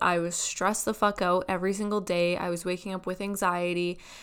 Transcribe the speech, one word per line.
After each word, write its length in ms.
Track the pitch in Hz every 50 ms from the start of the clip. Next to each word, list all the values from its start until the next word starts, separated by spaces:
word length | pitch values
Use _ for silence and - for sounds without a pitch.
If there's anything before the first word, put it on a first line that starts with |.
I 180 | - 180 175 170
was 160 | 170 170 170
stressed 520 | - - - - - 185 190 214 - -
the 80 | - 220
fuck 260 | - - 208 202 -
out 240 | 202 180 175 185 185
every 280 | - 190 180 180 190 202
single 260 | 196 214 208 208 208
day. 380 | 196 - 180 175 175 175 175 175
I 100 | - 180
was 160 | 175 170 -
waking 300 | 180 180 180 - 202 190
up 100 | 185 180
with 160 | - 185 180
anxiety 800 | 202 196 202 190 202 185 175 175 175 175 175 175 175 175 180 - - - - -